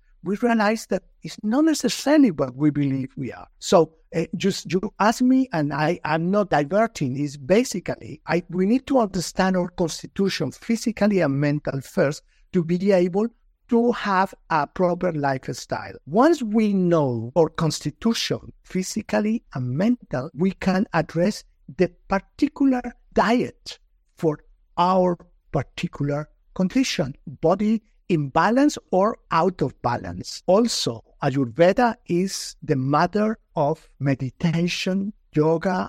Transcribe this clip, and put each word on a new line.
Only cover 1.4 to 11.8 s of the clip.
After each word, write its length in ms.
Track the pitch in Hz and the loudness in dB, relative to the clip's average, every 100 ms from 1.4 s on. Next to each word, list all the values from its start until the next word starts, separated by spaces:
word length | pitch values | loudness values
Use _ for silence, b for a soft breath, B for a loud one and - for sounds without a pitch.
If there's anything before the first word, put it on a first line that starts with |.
not 200 | 214 254 | -2 2
necessarily 680 | 320 294 180 - 277 311 262 | 2 2 -2 -2 2 4 4
what 240 | 143 135 123 | 2 -4 0
we 140 | 151 | 0
believe 420 | 143 139 135 127 - | 2 0 -2 -6 -8
we 160 | 127 | -10
are. 140 | 90 90 _ | -10 -18 _
So, 340 | - 190 160 _ _ | 2 4 4 _ _
uh, 100 | 165 170 170 | -6 -6 -2
just, 360 | 196 - - | -2 -2 -4
you 200 | 180 208 - | -4 -4 0
ask 240 | 208 233 | 0 2
me, 260 | 254 262 262 | 2 2 2
and 200 | 160 147 | -2 -2
I, 280 | 147 156 175 | 0 -2 -2
I'm 280 | 156 160 170 | -2 -2 0
not 180 | 202 202 | 0 2
diverting, 640 | 190 143 196 226 - 139 139 | 0 0 0 0 -2 -4 -2
it's 200 | 147 143 | -6 -6
basically, 840 | 131 196 254 190 165 - - - - | 0 2 2 -4 -8 -8 -12 -14 -4
I, 160 | 170 - | -4 -2
we 160 | 175 190 | -2 2
need 220 | 254 - | 2 2
to 100 | 269 | 0
understand 580 | 214 190 - - 190 185 | 0 -2 -4 0 0 0
our 120 | 180 | -2
constitution 840 | - 170 - 151 - 196 - 131 | -2 -4 -4 -10 -2 -2 -2 -6
physically 720 | - - 233 - 214 208 196 | -6 -4 -2 -2 0 2 2
and 180 | 151 139 | 2 2
mental 420 | 147 147 143 139 | 0 0 -4 -8